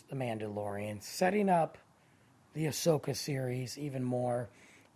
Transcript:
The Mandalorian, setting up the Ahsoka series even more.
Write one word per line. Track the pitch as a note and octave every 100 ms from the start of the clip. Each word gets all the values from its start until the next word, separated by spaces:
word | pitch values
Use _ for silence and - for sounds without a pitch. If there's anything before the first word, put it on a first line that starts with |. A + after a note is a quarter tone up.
| -
The | C#3
Mandalorian, | B2+ A2 G#2+ G#2 G#2 G2+ G#2 G#2
setting | - - F#3 G#3 G3+
up | F3 D#3 - - _ _ _ _ _ _
the | - D#3
Ahsoka | B2 - D3+ - C3
series | - C#3 B2+ B2 B2+ -
even | D3 C3
more. | B2+ B2+ B2 A#2+ A#2+ - - - -